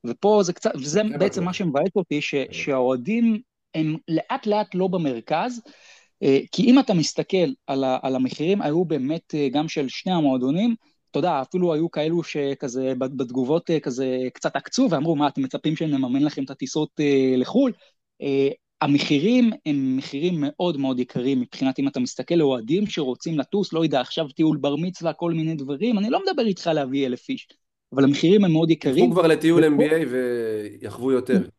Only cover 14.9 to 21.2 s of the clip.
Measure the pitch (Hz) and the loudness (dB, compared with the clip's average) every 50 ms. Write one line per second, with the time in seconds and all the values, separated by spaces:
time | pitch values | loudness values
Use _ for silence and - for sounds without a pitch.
14.9 | 165 139 151 165 165 143 147 143 - - 135 127 - 120 - 151 156 - 170 156 | 2 0 0 0 0 2 0 0 0 -2 -4 -4 -6 -4 -2 -2 -2 -2 -2 -2
15.9 | 143 135 131 123 123 139 147 151 - 143 135 - 135 _ 139 131 - 160 151 143 | 0 0 0 0 0 0 0 0 0 -6 -8 -8 -8 _ -10 -6 -4 -4 -4 -4
16.9 | _ - 151 143 139 135 131 131 131 127 127 - - 247 285 254 - _ _ _ | _ -2 0 2 4 4 4 4 2 2 0 2 2 2 2 2 0 _ _ _
17.9 | _ _ _ _ _ _ - 139 135 139 135 139 - _ _ _ _ _ 156 143 | _ _ _ _ _ _ -6 -2 0 2 0 0 -2 _ _ _ _ _ 0 2
18.9 | 143 143 - - 156 139 151 214 247 254 240 226 214 - _ 156 143 143 135 131 | 2 2 2 2 0 2 4 4 4 4 4 4 2 -2 _ -2 0 0 0 0
19.9 | 131 131 139 - - 139 160 185 180 156 143 143 151 - 185 175 165 139 139 131 | 0 -2 -4 -6 -6 -2 -2 -2 0 0 -2 -4 -2 -2 -2 -2 0 -2 -2 -2
20.9 | 131 123 127 - - 127 | -2 -2 -4 -4 -4 -4